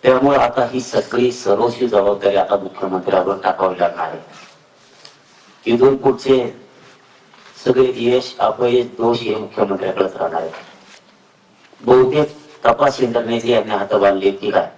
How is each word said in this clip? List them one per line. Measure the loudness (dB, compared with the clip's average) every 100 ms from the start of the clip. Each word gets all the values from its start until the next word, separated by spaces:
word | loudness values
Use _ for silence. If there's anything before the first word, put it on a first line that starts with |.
त्यामुळे | 4 4 4 4
आता | 2 0 -2
ही | -4
सगळी | -4 -4 -2 0 0
सर्वस्वी | -2 -2 0 0 0 0
जबाबदारी | 2 2 2 2 2
आता | 0 -2
मुख्यमंत्र्यांवर | -4 -8 -6 -4 0 0 0 -2
टाकावी | -2 0 -2 0
लागणार | -2 -2 -8
आहे. | -8 -16 -20 -20 _ _ _ _ _ -20 _ _ _ _ _ -2
इथून | 4 4 4
पुढचे | 0 0 0 0 0 -8 -20 -20 -20 _ _ _ _ -20 -20 -8 -2
सगळे | 2 2 0
यश, | 0 0 -2 -4
अपयश, | -2 0 0 0 -2
दोष | -2 -2 0
हे | -2 -6
मुख्यमंत्र्याकडेच | -6 -4 -4 -2 -6 -4 -4 -4
राहणार | -6 -6
आहे. | -8 -12 -20 -20 -20 -20 _ _ _ _ _ _ _ _
बहुतेक | 4 4 6 2 -2 -6 -20 -4 0
तपास | 2 0 0
यंत्रणेचे | -2 -2 -2 -4 0
यांनी | 0 0
हात | -6 -2
बांधले | 2 2 2 0
की | -2 -2
काय | 0 -2